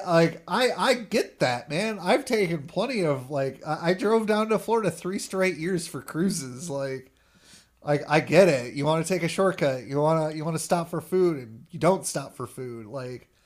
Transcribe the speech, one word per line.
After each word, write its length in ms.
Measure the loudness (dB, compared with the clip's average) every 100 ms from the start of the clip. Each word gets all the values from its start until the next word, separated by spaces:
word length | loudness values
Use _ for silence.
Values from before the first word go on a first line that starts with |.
| 2
like, 380 | 4 4 2 -4
I, 220 | 0 0
I 220 | 2 2 0
get 440 | 0 -2 -2 0
that, 300 | 0 0 -2
man. 280 | -2 -2 -2
I've 260 | 0 0 2
taken 420 | 0 0 -2 -4
plenty 360 | -2 -2 0 0
of, 260 | 0 -2
like, 300 | -4 -4 -4 -6
I, 240 | -2 0
I 40 |
drove 340 | 0 2 2 2
down 220 | 0 2
to 100 | 0
Florida 320 | 0 0 0
three 260 | -2 -6 -6
straight 380 | -4 0 0 0
years 300 | -2 -2 -4
for 140 | -10
cruises. 680 | -8 -2 0 0 -6 -10 -8
Like, 420 | -6 -4 -6 -10 _ _ _ _ -20 _ _
like, 200 | -2 -2 2
I 120 | 0
get 280 | 4 8 8
it. 240 | 6 0 -2
You 100 | 0
wanna 180 | 0
take 200 | 0 -2
a 40 | -2
shortcut. 580 | 0 0 2 0 0 -4
You 120 | 0
wanna, 340 | 2 2 0 -4
you 100 | -4
wanna 140 | -4
stop 300 | 0 -2 0
for 120 | -6
food, 360 | -2 2 4 2
and 280 | -6 -16 -16
you 80 | 0
don't 260 | 2 2 0
stop 300 | -6 -8 -10
for 120 | -12
food. 380 | -10 -12 -12 -12
Like, 440 | -10 -10 -12 -16 _